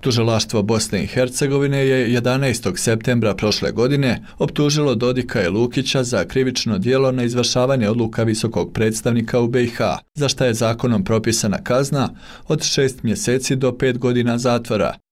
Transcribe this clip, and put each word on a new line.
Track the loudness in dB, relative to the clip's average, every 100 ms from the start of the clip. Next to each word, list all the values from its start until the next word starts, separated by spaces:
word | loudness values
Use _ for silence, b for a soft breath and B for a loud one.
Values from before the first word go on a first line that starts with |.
Tužilaštvo | 0 2 2 0 0 -2
Bosne | 0 0 0 -4
i | -2
Hercegovine | 0 -2 0 0 2 0 2 2
je | 2 2
jedanaestog | 2 2 0 0 -2 -4 -2
septembra | 0 0 2 2 2 0
prošle | 0 0 0
godine | 0 2 2 0 -2 B B
optužilo | -2 0 0 2 0 2
Dodika | 0 0 -2 -2
i | 0
Lukića | 0 0 0 0 0
za | 0 -2 0
krivično | 0 0 0 -2 0
djelo | 2 2 2
na | 2
izvršavanje | 0 0 0 2 2 2 2
odluka | 0 0 0
visokog | 0 0 0 -2 -2
predstavnika | 0 0 0 0 0 0 0
u | 2
B | 2
I | 0
H, | 0 -2 -2 -8 -4
za | -2
šta | 0 0
je |
zakonom | 2 0 0 0 0
propisana | 2 0 0 0 0 -2
kazna | 0 0 0 0 -2 -6 B B B
od | -2
šest | -2 0 0 0
mjeseci | -4 -2 0 0 0 0
do | 0 0
pet | 0 0
godina | 0 0 0 0
zatvora, | 0 0 0 -2 -2 -4 _